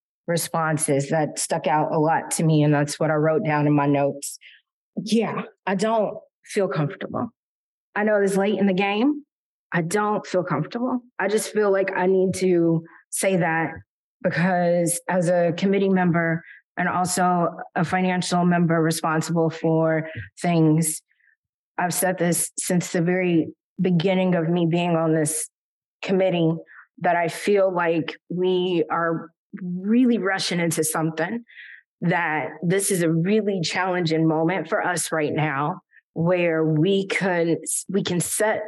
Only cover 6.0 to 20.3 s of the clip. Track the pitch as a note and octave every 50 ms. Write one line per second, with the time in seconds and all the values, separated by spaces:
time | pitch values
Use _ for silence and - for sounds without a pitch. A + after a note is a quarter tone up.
6 | G3 D3+ - - - _ _ _ _ - - G#3 F#3+ - - D#3 D3 - - -
7 | - - A#2 A2+ A#3+ A#3 - _ _ _ _ _ _ _ _ _ _ _ _ G3+
8 | G#3 G#3+ G#3+ G3+ G3+ F#3+ G3 F#3+ G3 G#3+ G#3+ F#3+ G3+ G3 F#3 F3+ G3+ G3 G3+ G#3+
9 | B3 D4 D4+ - - _ _ _ _ _ _ _ _ _ - F3 D#3+ E3+ G3 G#3
10 | G#3 G#3 G#3 F#3+ - - - F3+ E3+ - D3+ C3 - - - A#3+ B3 B3+ B3+ B3
11 | - _ _ - F#3+ G3+ G#3+ G#3+ - - - G#3+ G#3+ G3+ G3 G3 F#3 F#3+ - F3+
12 | F3+ F#3+ F#3+ F#3 F#3 F#3 F3 - F#3+ F#3 F3 E3+ E3+ E3 E3 D#3+ E3 - - -
13 | _ _ - - A3 G3 F#3+ F3 E3+ E3 D#3+ E3 D#3+ - D#3+ - - _ _ _
14 | _ _ _ _ - F3+ - D#3+ F3 F#3+ F3+ F3 F3 E3+ F3 F3 E3+ E3+ - -
15 | - - F3+ F#3 E3+ F3 F3+ F3 E3+ E3+ E3 - F#3+ G3+ G3 G3 G3 F#3+ F#3+ F#3
16 | F3+ F3 D#3+ E3+ E3 E3 D#3+ E3+ - - - - _ _ _ - F3+ F3+ - F3
17 | F3+ E3+ - F#3+ F3+ F3+ F3+ F3 E3+ E3 - - - - _ F#3 E3 - F#3+ F#3
18 | F#3 F#3 F3+ F3+ E3+ - F3+ F3 F3 F3 F3 F3 F3 D#3+ E3+ E3 D#3+ D#3+ D#3+ -
19 | - E3 D#3 D#3+ - - E3+ E3 D#3+ D#3+ - - - D#3+ D#3+ D#3+ D#3+ D#3+ D#3+ D#3
20 | D#3 - - A2+ G2 -